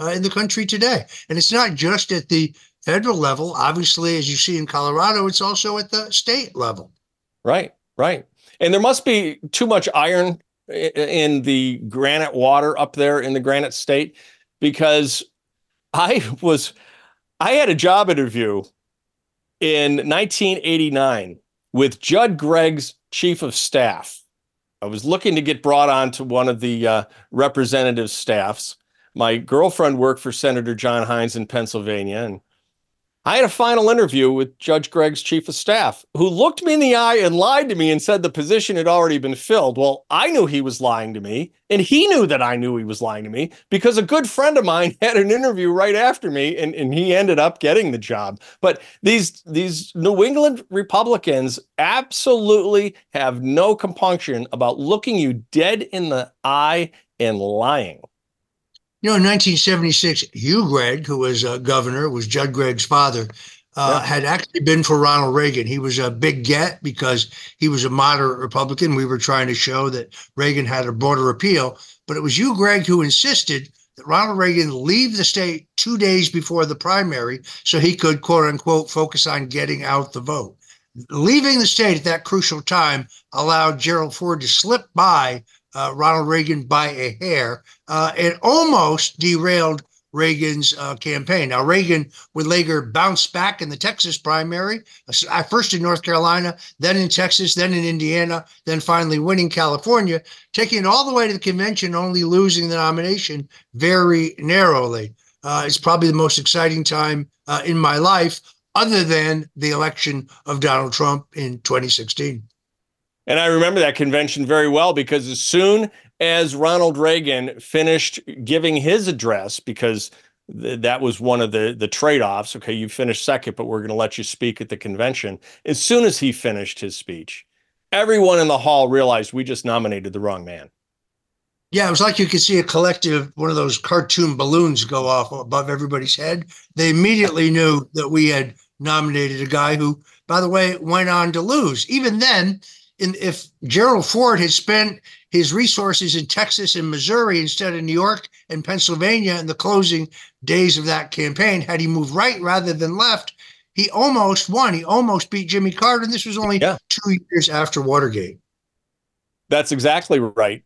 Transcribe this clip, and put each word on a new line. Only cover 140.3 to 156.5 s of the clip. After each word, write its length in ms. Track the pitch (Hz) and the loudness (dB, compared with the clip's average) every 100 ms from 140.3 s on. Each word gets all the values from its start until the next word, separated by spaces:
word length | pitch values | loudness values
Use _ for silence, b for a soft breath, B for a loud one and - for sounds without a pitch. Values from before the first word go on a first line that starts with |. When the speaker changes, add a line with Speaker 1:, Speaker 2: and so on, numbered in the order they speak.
| 175 | 0
Speaker 1:
the 80 | 180 | 2
way, 300 | 190 185 180 | 2 0 -2
went 320 | 160 180 180 | -2 0 2
on 200 | 175 170 | 2 0
to 100 | 165 | 0
lose. 460 | 185 294 196 123 - | 0 0 0 -2 -2
Even 300 | 262 262 214 | -2 0 0
then, 420 | 262 208 180 196 B B B - | 2 2 0 -2 B B B -6
in, 160 | 185 190 | -6 -4
if 260 | 185 - - _ | -6 -6 -10 _
Gerald 420 | 123 147 240 226 160 | -2 2 4 4 2
Ford 340 | 220 247 202 | 2 2 4
had 100 | 170 | 2
spent 500 | - - 214 214 - B B B | 0 2 2 0 -4 B B B
his 220 | 180 151 | 0 2
resources 640 | 180 240 - 196 180 180 165 | 2 0 0 0 0 0 -2
in 80 | |
Texas 500 | 151 - 214 - 196 | -2 -2 -2 -2 -2
and 160 | 180 160 | -2 -4
Missouri 480 | 151 143 226 226 170 | -4 -2 0 0 0
instead 360 | 156 - 190 | -2 -4 -6
of 100 | 170 | -4
New 80 | 160 | -4
York 360 | 160 196 214 - b b | 0 0 -2 -8 b b
and 160 | 160 | -10
Pennsylvania 720 | 156 190 180 165 185 226 196 175 | -6 -2 -2 0 0 0 0 -2
in 100 | 160 | -4
the 80 | |
closing 540 | 160 185 202 180 170 156 B B B | -6 0 2 2 0 -4 B B B
days 340 | 131 170 180 160 | -2 2 2 2
of 80 | 156 | 0
that 240 | 156 147 | -4 -4
campaign, 500 | - 151 143 208 185 | -6 -4 0 0 0
had 200 | 151 170 | -2 -4
he 60 | 165 | -2
moved 280 | 160 143 | -2 -2
right 260 | 156 240 202 | 0 0 -2
rather 320 | 175 185 175 | -2 -2 -2
than 240 | 156 165 185 | -4 -4 -2
left, 380 | 233 214 - - B B B | 0 -2 -6 -18 B B B
he 160 | - 202 | -6 -4
almost 580 | 202 269 254 196 190 - | 0 2 4 2 0 -2
won. 240 | 214 254 | 0 2
He 120 | 165 | 0
almost 460 | 165 220 240 190 - | 0 0 2 0 -2
beat 200 | 202 175 | -6 -4
Jimmy 200 | 196 190 | -2 -2
Carter, 340 | 170 226 240 | 0 0 0
and 80 | 226 | -2
this 120 | 233 | -6
was 140 | 226 208 | -6 -4
only 200 | 214 | -2